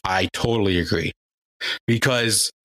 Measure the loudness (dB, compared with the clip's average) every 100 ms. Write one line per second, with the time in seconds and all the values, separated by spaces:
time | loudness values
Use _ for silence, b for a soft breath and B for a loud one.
0 | -2 0 0 -2 0 2 2 2 0 -2
1 | -2 -8 _ _ _ -12 B B -2 0
2 | 2 0 0 0 -2 -6